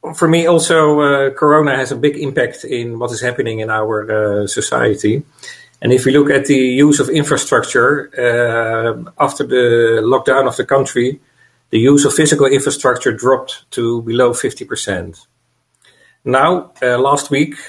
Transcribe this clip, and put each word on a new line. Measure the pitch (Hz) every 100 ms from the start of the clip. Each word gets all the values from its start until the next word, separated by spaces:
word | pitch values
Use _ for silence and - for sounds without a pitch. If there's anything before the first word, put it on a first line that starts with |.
| 156
for | 165 165
me | 170 165
also, | 165 - 160 151 147
uh, | 143 139 135
Corona | 135 151 151 147 131
has | 127
a | 131
big | 147 143
impact | 143 - 120 -
in | - 123 117 113
what | 120
is | 117
happening | 123 120 123 110
in | 110
our, | 110 107 107 104 107 107 101
uh, | 101
society. | - - 123 117 104 107 127 - _ - - - _
And | 117
if | 127
we | -
look | 143 143
at | 139 139
the | 139
use | 127 127 147 143
of | 127
infrastructure, | 156 147 143 - 123 - 127 123 147 - -
uh, | 123 120 120 117 113 113 117 113 117 _
after | 139 -
the | 135 127 120 117 113 113
lockdown | 113 127 - 139 131
of | -
the |
country, | 123 135 135 123 120 147 _ _ _ _ _
the | 113
use | 120 143
of | 143
physical | 143 151 147 135
infrastructure | 135 135 - 131 123 131
dropped | 110 120 131 131 - _
to | - 117 117
below | 113 120 123
fifty | 120 127 -
percent. | - 110 - 92 87 85 _ _ _ _ _ _ _ _ _ _
Now, | 127 131 151 180 - _
uh, | 127 123
last | 135 143 -
week, | 143 151 -